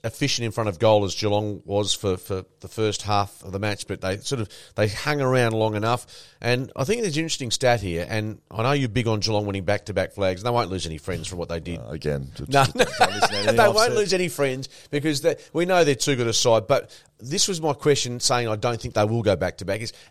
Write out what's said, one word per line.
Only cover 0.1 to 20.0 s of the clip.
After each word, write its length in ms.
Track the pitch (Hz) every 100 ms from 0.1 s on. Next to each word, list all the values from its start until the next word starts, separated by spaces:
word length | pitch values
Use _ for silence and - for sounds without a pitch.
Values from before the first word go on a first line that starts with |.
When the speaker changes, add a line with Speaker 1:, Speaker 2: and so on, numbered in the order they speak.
| - 139 -
Speaker 1:
in 80 | 113
front 160 | 107 107
of 100 | 85
goal 260 | 110 107
as 100 | 98 -
Geelong 440 | 107 104 107 101
was 280 | - 101 101
for, 240 | - 104 90
for 280 | - 95 92 _
the 80 | 95
first 340 | - 107 98
half 400 | 98 104 101 -
of 80 | -
the 80 | 95
match, 300 | 104 98 -
but 120 | 95
they 180 | 95 95
sort 220 | - 139
of, 80 | 107 - - -
they 100 | 107
hung 340 | 101 147 147
around 340 | 131 127 117
long 200 | 113 110
enough. 320 | 107 110 123 - - - -
And 300 | 117 123 131 -
I 80 |
think 160 | 135 233
there's 140 | 214 147
an 60 |
interesting 260 | 160 - 123
stat 300 | - 123 120
here, 260 | 98 85 87
and 300 | 110 107 107 -
I 140 | 107
know 100 | 117
you're 160 | 143 131
big 180 | 107 117
on 100 | 110
Geelong 260 | 101 107
winning 200 | 104 98
back-to-back 480 | 87 104 - 95 92
flags, 300 | - 95 92
and 40 | 113
they 60 |
won't 160 | 120 95
lose 160 | 92 82
any 120 | 78
friends 280 | - 87 80
from 120 | 87
what 100 | 80
they 100 | 85
did. 220 | 80 82
Speaker 2:
Uh, 80 | 57
again, 420 | 73 73 71 69 -
just, 140 | -
Speaker 1:
No. 100 | 139
Speaker 2:
just 140 | 131 247
don't 360 | - - -
listen 160 | - -
to 60 |
Speaker 1:
<laughs> 40 | 988
Speaker 2:
anything 180 | - 233
Speaker 1:
They 60 |
Speaker 2:
I've 100 | 214
Speaker 1:
won't 140 | 208 240
Speaker 2:
said. 80 | 220
Speaker 1:
lose 160 | 202
any 160 | 185 180
friends 400 | - 139 131 135 - -
because 280 | 147 151 143
they, 140 | 160 143 -
we 120 | 151
know 180 | 175 185
they're 140 | 156 135
too 180 | -
good 140 | 135 117
a 40 |
side, 360 | 113 127 110 107
but 280 | 135 - - _ _
this 300 | 117 170 -
was 120 | 180
my 120 | 156
question, 480 | 170 151 139 127 120
saying 260 | - 123 117
I 80 |
don't 260 | 107 120 117
think 140 | 104
they 100 | -
will 180 | 107 117
go 120 | 107
back-to-back, 460 | 95 90 - 90 104
is 120 | 113 -